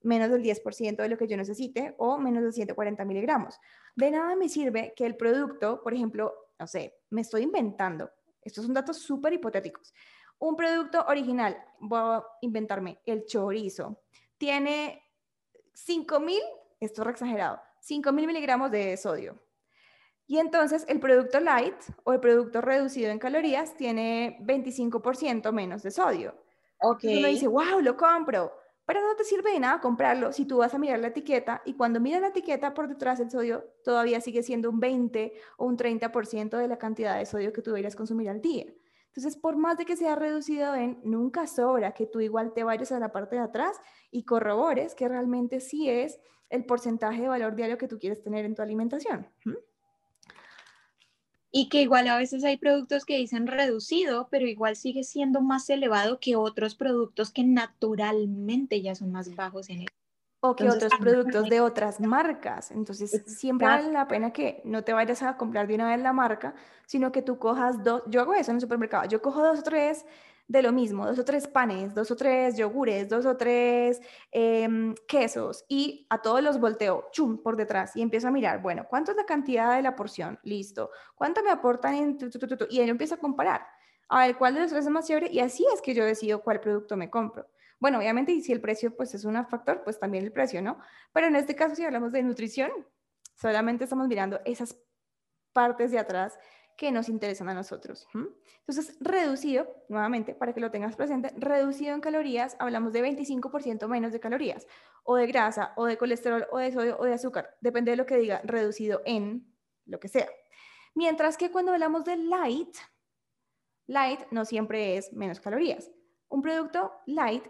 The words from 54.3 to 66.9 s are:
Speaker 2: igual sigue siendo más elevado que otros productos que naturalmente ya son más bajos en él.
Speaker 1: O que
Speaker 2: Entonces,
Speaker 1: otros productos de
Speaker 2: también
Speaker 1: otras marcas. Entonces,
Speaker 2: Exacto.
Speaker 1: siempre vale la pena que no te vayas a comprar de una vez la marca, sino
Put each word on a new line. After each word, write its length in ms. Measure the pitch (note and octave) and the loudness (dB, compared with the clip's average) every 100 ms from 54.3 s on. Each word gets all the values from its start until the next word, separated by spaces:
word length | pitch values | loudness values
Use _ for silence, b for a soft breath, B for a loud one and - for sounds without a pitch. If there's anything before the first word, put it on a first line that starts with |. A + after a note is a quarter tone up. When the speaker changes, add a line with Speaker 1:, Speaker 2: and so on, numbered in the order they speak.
| C#4 B3 | 0 0
Speaker 2:
igual 260 | G#3+ A3 | 0 0
sigue 300 | G#3+ C4 C4+ | 0 -4 -4
siendo 360 | C4 C#4+ C#4 C4+ | -4 0 2 4
más 300 | C4 C4+ - | 4 2 0
elevado 480 | C#4 B3 G#3 G#3+ B3+ | 0 2 4 2 0
que 160 | C4 | 2
otros 400 | A3+ G#3+ G#3+ G#3+ | 2 2 0 -4
productos 560 | - C4 A#3+ A3+ - G#3+ | 0 0 2 0 -2 -2
que 140 | - | 2
naturalmente 1400 | B3 B3 A3+ _ A3 G#3 G#3 G#3+ G#3 G3+ G3+ B3 C4+ G#3 | 4 6 2 _ -2 0 0 0 0 -2 -2 0 0 -2
ya 140 | F#3+ F#3 | -2 -4
son 160 | F#3 | -4
más 240 | F#3 F3+ F3 | -6 -8 -8
bajos 340 | F#3 F#3+ F#3+ | -8 -8 -10
en 120 | F3 | -12
él. 60 | F3+ - _ _ _ _ | -12 -16 _ _ _ _
Speaker 1:
O 160 | B3+ B3+ | 2 4
que 80 | |
Speaker 2:
Entonces, 240 | A#3+ A3 A3 | 4 6 4
Speaker 1:
otros 120 | G#3 | 6
productos 440 | A#3+ B3 B3 G#3+ | 6 6 6 2
de 40 | A3 | 4
Speaker 2:
también 120 | A#3 | 4
Speaker 1:
otras 380 | A#3+ A#3 G#3 G#3 | 4 2 -2 0
marcas. 680 | A3 C4 E4 - - - - | 2 4 2 -2 -6 -8 -8
Entonces, 440 | G#3+ G#3+ G3 G3+ | -6 -6 -6 -4
Speaker 2:
Exacto. 180 | G#3 G#3+ | -4 -4
Speaker 1:
siempre 340 | - C4 B3+ A3+ | -6 -2 4 6
vale 260 | C#4+ D#4 | 6 4
la 160 | D4 C4+ | 0 0
pena 240 | A3 A#3 | 0 -2
que 280 | C4 D4 - | -2 -4 -4
no 180 | A3 A3 | -6 -4
te 100 | A3 | 0
vayas 300 | A3+ A3+ A#3+ | 2 2 0
a 140 | C4 C4 | -2 -2
comprar 300 | A3+ G#3+ G#3 | -2 -2 0
de 80 | G#3+ | 0
una 120 | A3+ | 2
vez 140 | A#3+ | 2
la 100 | C4 | 2
marca, 420 | C4 A#3+ G#3+ C4+ B B B | 2 2 0 -6 B B B
sino 260 | - | -4